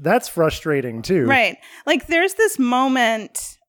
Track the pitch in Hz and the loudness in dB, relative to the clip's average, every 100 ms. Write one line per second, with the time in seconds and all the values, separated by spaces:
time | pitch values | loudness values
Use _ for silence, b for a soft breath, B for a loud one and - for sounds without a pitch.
0 | 151 233 - 170 160 - 160 143 123 113 | 0 0 0 0 0 0 -2 -2 -2 -6
1 | 139 185 131 262 202 - B B 285 294 | -2 2 4 2 2 -2 B B -2 -2
2 | - 330 381 381 427 - 240 254 269 262 | 0 0 0 2 0 2 0 2 2 2
3 | 226 220 208 - - - | 0 -2 -6 -12 -12 -16